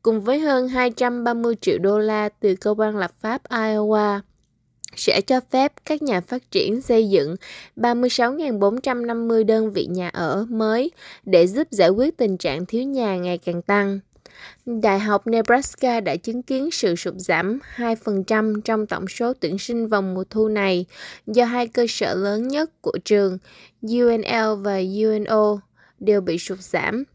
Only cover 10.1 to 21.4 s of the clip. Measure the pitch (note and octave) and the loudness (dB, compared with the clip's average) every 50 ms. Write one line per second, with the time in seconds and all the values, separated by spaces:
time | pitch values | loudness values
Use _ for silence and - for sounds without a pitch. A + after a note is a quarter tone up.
10.1 | - - E3+ D#3 C3+ G3 A3 A#3 A#3+ A3 A3 G#3+ A3 A#3 C4+ E4+ _ - - - | -4 -2 -2 0 0 -2 -2 -4 -2 -2 0 0 2 0 0 -2 _ -10 -20 -20
11.1 | - - _ G3 F#3+ E3+ E3+ F3+ G3 C4 D#4 - - - F3+ E3 F#3+ G#3+ C4 D#4 | -20 -16 _ 4 6 6 6 6 2 -2 -2 -2 2 4 4 6 6 4 2 0
12.1 | - - B3 G3+ F#3 F3 - E3 C3+ D#3 F3+ - - A#3 B3+ C#4 C#4 C4 A#3 G#3 | 2 0 0 0 0 -2 -2 -4 -2 -4 -6 -4 -4 -4 -2 -2 -2 -2 -2 0
13.1 | F#3+ F3+ F3+ F3+ F3+ E3+ - F3+ F3 F3 F3 - G3+ G3+ G3+ G3 G3 G3 _ _ | -2 -2 -2 -2 -4 -4 -4 -4 -6 -4 -2 0 2 2 2 0 -2 -6 _ _
14.1 | _ _ _ - - - - - - _ _ B3 A#3 A3 G#3+ G#3+ G3 G3 G#3+ G#3+ | _ _ _ -20 -20 -20 -20 -20 -20 _ _ -6 -4 0 2 2 2 2 2 2
15.1 | G#3 G3+ _ A#3 A3+ A3+ A3 A3 A#3+ C4 C#4 - - - - B3 A#3 A#3 G3+ F3 | 0 0 _ 0 0 0 4 4 2 2 2 -2 -4 0 0 0 0 0 0 -2
16.1 | C#3 E3+ - A#3 A3+ B3 B3 - C4 C4 C#4 E4 - - - G3 E3+ E3+ - F3+ | -4 -4 -4 -6 -8 -8 -4 -4 -2 -2 -2 -4 -4 0 0 0 0 0 -4 -8
17.1 | - F#3 F3+ - F3 D#3+ F3 G3 A3+ C#4 - - - - A#3+ A#3 A3+ A3+ - A3+ | -8 -6 -2 0 0 0 0 -2 -4 -6 -8 -14 -10 -6 -2 -2 -2 -2 -2 -2
18.1 | G3+ G3 F#3+ - A3 G#3+ G#3+ A3 G#3+ G#3+ G#3+ - A3+ G#3+ G#3+ G#3 - - F#3 F#3+ | -2 -2 0 0 0 0 2 0 -2 -2 -2 -2 -2 -2 -2 -4 -6 -8 -6 -10
19.1 | - - A#3+ A#3+ C4 _ - D#3 F3+ G3 - - A#3+ A#3 A3+ A3 A3 G3+ F#3+ F#3+ | -6 -4 -4 -4 -2 _ -4 -4 -4 -4 -6 -4 -4 -2 -2 0 0 0 0 -2
20.1 | F#3 F#3 F#3+ _ - G#3+ A3 G#3+ G#3+ G#3 G3 G3 F#3 F3+ F3+ _ - - - - | -4 -6 -6 _ -2 0 0 0 2 0 0 2 0 0 -2 _ -12 -20 -18 -18
21.1 | - - _ - G#3+ B3 | -18 -16 _ 0 2 2